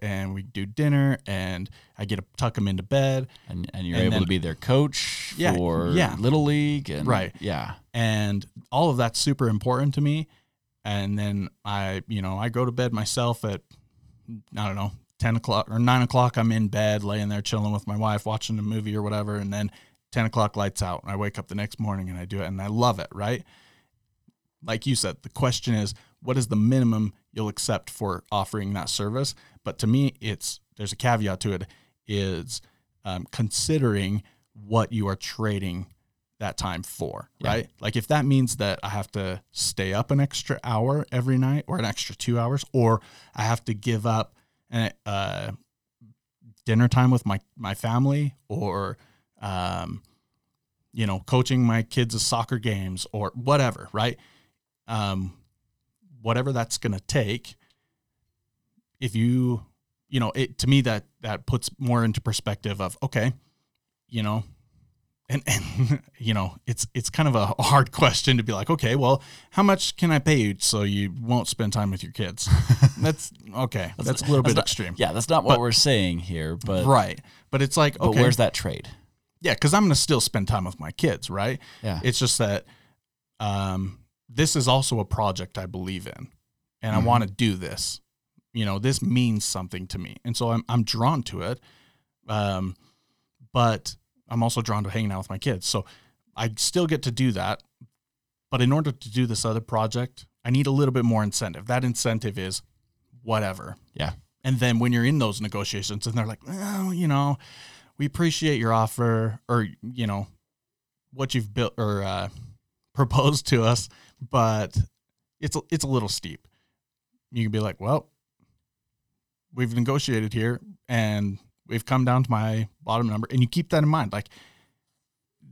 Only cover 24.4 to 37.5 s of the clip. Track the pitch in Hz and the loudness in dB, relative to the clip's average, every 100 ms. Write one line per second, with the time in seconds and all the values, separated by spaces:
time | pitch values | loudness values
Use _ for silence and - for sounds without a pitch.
24.4 | _ _ - 110 139 120 98 - - - | _ _ -6 -4 0 0 -2 -6 -14 -2
25.4 | 131 - 123 110 101 - _ _ 131 131 | 0 0 0 0 -2 -8 _ _ -4 -2
26.4 | 117 107 113 131 120 107 107 - _ 110 | 0 2 4 4 4 2 -2 -6 _ -6
27.4 | 107 - - 104 - - 101 90 - 104 | -6 -4 -2 -4 -4 -6 -4 -4 -2 -4
28.4 | 95 107 98 101 - - 104 123 139 - | -2 -4 -4 -4 -4 -4 -2 -2 -4 -6
29.4 | _ - 104 - 110 131 139 - 107 101 | _ -12 -12 -2 2 4 2 -2 -8 -6
30.4 | - - _ - 101 - 123 113 104 92 | -8 -12 _ -10 -10 -2 0 2 0 -2
31.4 | 104 92 90 _ _ _ - 101 95 82 | -4 -4 -8 _ _ _ -6 -2 -2 -4
32.4 | 120 - - _ _ _ 98 90 - - | -6 -12 -14 _ _ _ -8 -8 -8 -4
33.4 | 107 - - 156 127 101 95 104 - _ | -2 -2 0 2 2 2 0 -2 -6 _
34.4 | _ 113 104 113 107 113 98 95 - - | _ -18 0 2 2 0 -2 -4 -8 -4
35.4 | 107 98 95 90 92 _ _ _ _ - | -2 -2 -4 -6 -10 _ _ _ _ -10
36.4 | 104 - 98 87 - - 73 - - - | -8 -6 -6 -6 -10 -8 -8 -8 -16 -8
37.4 | - | -4